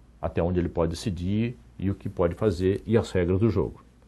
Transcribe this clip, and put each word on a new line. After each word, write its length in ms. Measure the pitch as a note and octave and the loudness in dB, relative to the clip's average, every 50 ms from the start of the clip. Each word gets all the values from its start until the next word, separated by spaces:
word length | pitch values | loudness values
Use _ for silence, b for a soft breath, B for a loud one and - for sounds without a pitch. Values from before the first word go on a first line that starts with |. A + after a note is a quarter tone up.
| - - - - | -20 -20 -12 -8
até 200 | - E2+ - - | -8 -4 -2 0
onde 180 | E2+ E2+ F2+ F2+ | 0 2 2 0
ele 100 | F2 E2+ | 0 0
pode 200 | - - E2 E2 | 0 0 0 0
decidir 680 | E2+ E2 - A2+ F2+ E2 F2 F#2 G2+ G#2+ A2+ A#2+ B2 - - - - - | -2 -4 -4 -6 -4 -4 -4 -2 0 0 -2 -2 -4 -8 -14 -20 -12 -6
e 140 | F2+ F#2 | -4 -4
o 40 | F#2+ | -4
que 140 | - - G2 | -4 -6 -6
pode 260 | F#2+ - F#2 E2+ F2 | -2 0 0 0 0
fazer 460 | - G#2+ A2 F#2 E2 F#2 F#2+ G2 G2+ - | 0 0 0 2 2 2 2 2 0 0
e 120 | - A2 A2+ | 2 2 2
as 140 | G2+ - | 2 2
regras 280 | - F#2+ F2+ E2+ F#2 F#2+ | 0 0 2 2 2 4
do 100 | G#2+ A#2 | 2 2
jogo. 340 | G2 F#2+ D2+ A#1+ - - - - - _ - | 2 2 0 -2 -4 -10 -18 -20 -20 _ -20